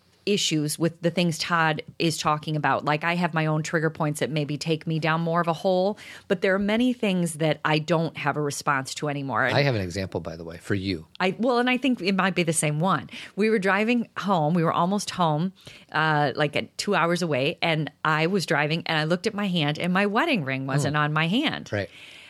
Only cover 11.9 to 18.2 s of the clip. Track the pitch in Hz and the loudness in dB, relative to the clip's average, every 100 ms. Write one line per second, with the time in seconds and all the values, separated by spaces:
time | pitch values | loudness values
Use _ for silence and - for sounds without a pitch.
11.9 | 240 185 190 190 180 165 160 151 151 185 | 0 0 0 0 0 0 0 0 0 0
12.9 | 170 - - - - 220 220 185 196 214 | 0 -2 -14 -12 -2 2 2 2 2 2
13.9 | 247 220 - 180 185 147 175 160 - 175 | 0 -2 -6 0 2 2 2 2 2 2
14.9 | 202 - - 165 151 185 - - - - | 0 -4 -2 0 2 -2 -6 -20 -20 -8
15.9 | 151 156 151 147 - 151 - 110 - - | 0 2 2 2 2 0 0 -6 -6 -2
16.9 | 185 165 175 175 135 139 - 170 156 143 | 2 2 2 0 0 0 0 0 0 -2
17.9 | - 151 156 | -2 0 2